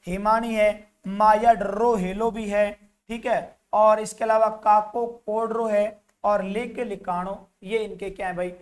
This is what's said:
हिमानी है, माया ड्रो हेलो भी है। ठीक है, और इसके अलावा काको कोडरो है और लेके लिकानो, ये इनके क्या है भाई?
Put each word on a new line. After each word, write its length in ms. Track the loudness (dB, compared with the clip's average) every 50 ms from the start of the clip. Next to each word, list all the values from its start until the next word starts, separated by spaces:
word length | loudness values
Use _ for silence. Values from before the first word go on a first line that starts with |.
| _
हिमानी 480 | -8 -8 -2 0 0 0 0 0 -2 0
है, 340 | 2 2 0 0 -2 -14 _ _ _ _ -10
माया 440 | 0 4 6 6 6 6 6 4 4
ड्रो 400 | 4 0 -4 -2 0 2 2 2
हेलो 340 | 0 -2 -4 -4 -2 -2 -2
भी 180 | -2 -4 -6 -2
है। 220 | 0 0 0 0 -2 _ _ _ _ _ _ -10
ठीक 160 | -10 -8 -4
है, 300 | -2 -2 -2 -4 -8 _ _ _ _
और 280 | 2 4 6 6 4 2
इसके 240 | 0 -8 -6 -6 0
अलावा 240 | 2 4 4 4 2 0 -2 2
काको 420 | 4 4 4 4 0 -4 -6 -6
कोडरो 600 | -6 -8 -12 _ -6 -4 -4 -2 -2 -2 -4 -2
है 340 | 0 0 0 0 -2 -6 _ _ _ _ _ -2
और 180 | 0 0 0 -2
लेके 400 | -4 -6 -6 -6 -6 -8 -8 -8
लिकानो, 520 | -8 -8 -10 -6 -6 -6 -4 -6 -8 -10 -12 -14 _ _ _
ये 160 | -10 -6 -4 -4
इनके 320 | -4 -6 -10 -10 -12 -12
क्या 180 | -10 -8 -8 -8
है 80 | -6
भाई? 140 | -6 -6 -8 -8 -14